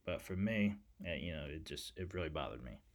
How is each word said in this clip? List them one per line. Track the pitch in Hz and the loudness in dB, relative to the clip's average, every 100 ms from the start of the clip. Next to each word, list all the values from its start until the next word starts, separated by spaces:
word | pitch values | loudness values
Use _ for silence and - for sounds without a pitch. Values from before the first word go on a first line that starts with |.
But | - 85 | -4 -4
for | - | -2
me, | 92 104 110 104 101 - - 90 | 2 4 6 6 4 -6 -8 -4
eh, | 76 | -2
you | 82 | -2
know, | 78 71 | -2 -4
it | 87 | -6
just, | 87 71 - - | -6 -6 -6 -6
it | 90 | -4
really | 90 80 | -2 0
bothered | 76 64 58 | 0 -2 -4
me. | 62 - - | -8 -12 -16